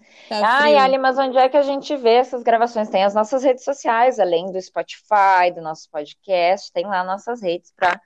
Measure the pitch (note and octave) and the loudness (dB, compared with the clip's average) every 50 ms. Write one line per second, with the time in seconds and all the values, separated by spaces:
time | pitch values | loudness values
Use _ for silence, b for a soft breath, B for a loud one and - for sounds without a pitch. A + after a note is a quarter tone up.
0 | _ _ _ - - - A3 G#3 G#3 A3 B3+ C#4 D4 D4+ D4 C#4 C4 C4 C4+ C4 | _ _ _ -20 -14 -8 -4 -2 0 2 2 2 4 4 4 4 4 4 2 0
1 | C4 C4 B3 C4+ C4+ C4 B3 C4 B3+ C4 D4+ D4 C#4 C#4 C#4 C#4 C#4 - D4+ C4+ | 0 0 0 0 -2 0 2 2 2 4 4 2 0 0 -2 -6 -6 -6 -6 0
2 | A#3+ A3+ A#3 B3 C4+ B3+ B3+ A#3+ A#3+ A#3+ A3+ A3 A#3 A#3+ A#3 A3 G#3+ A3 A3 F#3+ | 2 4 4 4 2 0 -4 -6 0 0 2 2 2 0 -2 -4 -4 -2 0 0
3 | G3 G3+ G3+ G#3+ G#3+ - C4+ B3+ B3+ C4+ B3+ B3+ - C4+ C#4+ - - C#4 A3+ A3+ | 0 0 0 -2 -2 -2 -2 0 0 0 0 -2 -4 -8 -8 -6 -4 -2 0 2
4 | B3 C4 A#3 A3 F3+ F3+ - E3+ F#3 F#3+ F3+ F#3 F#3 - - E3+ E3 - - - | 2 2 2 0 0 0 0 -2 -4 -4 -8 -10 -10 -10 -8 -10 -10 -10 -12 -14
5 | _ - G#3 G3+ F#3+ G3 F#3+ F3+ F3+ F3+ E3+ E3+ E3 D#3 D#3+ - - _ - D3+ | _ 0 2 2 4 4 4 4 2 2 0 -4 -10 -10 -12 -12 -14 _ -12 -12
6 | D3 - - _ _ G3 F#3 F3 E3+ F3 G3 G3+ - - - F3+ F3 G#3 G3 F3+ | -12 -12 -16 _ _ -4 -2 0 2 2 0 -2 -4 -8 -6 -6 -6 -4 -4 -4
7 | F#3 F#3 F#3+ G#3 - A#3 A#3+ A#3+ G3+ F3 E3+ F3 _ _ _ - F#3 F3 F3+ G#3 | -4 -4 -8 -8 -8 -10 -10 -6 -6 -6 -6 -6 _ _ _ -2 -2 -2 -2 -4
8 | B | B